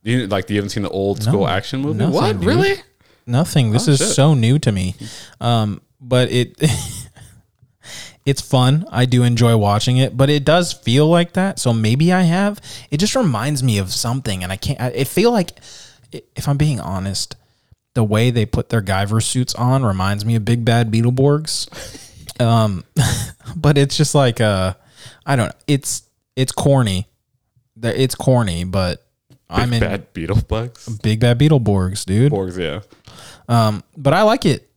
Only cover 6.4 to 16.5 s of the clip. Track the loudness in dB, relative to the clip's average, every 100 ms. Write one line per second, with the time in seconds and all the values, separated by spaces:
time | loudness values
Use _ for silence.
6.4 | -2 -2 -2 -2 -6 -14 -18 -20 -20 -20
7.4 | _ _ _ _ -20 -18 -20 _ -4 -4
8.4 | 0 2 4 2 0 -2 2 2 2 4
9.4 | 4 4 2 2 2 0 0 0 2 2
10.4 | 2 2 0 -6 0 2 4 4 2 -2
11.4 | -4 -2 -2 0 0 2 2 4 2 2
12.4 | 0 -4 -14 -20 -8 -2 0 0 0 0
13.4 | -2 -2 0 0 -2 -4 -4 -4 -4 -6
14.4 | -6 -6 -6 -4 -6 -4 -2 0 2 2
15.4 | -2 -8 -20 -20 -20 _ _ -20 _ -8
16.4 | -2